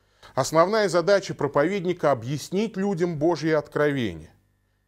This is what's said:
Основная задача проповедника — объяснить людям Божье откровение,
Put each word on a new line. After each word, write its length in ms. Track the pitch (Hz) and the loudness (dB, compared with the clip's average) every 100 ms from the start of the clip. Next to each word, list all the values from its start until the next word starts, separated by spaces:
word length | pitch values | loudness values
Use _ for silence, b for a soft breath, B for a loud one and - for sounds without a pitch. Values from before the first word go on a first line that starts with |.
| b b b | b b b
Основная 540 | - 131 160 175 220 202 | -4 0 2 4 2 2
задача 460 | 170 165 196 190 | 2 2 2 0
проповедника — 800 | 139 143 143 156 202 175 170 151 | -4 -2 0 0 0 -4 0 0
объяснить 680 | 127 113 147 - 185 220 190 | 0 -2 -8 -4 -4 -4 -4
людям 400 | 202 180 175 156 | -4 -2 -2 0
Божье 380 | 160 170 160 156 | 0 0 0 0
откровение, 760 | 147 147 147 139 110 82 80 _ _ _ _ _ | -2 0 0 0 -4 -6 -14 _ _ _ _ _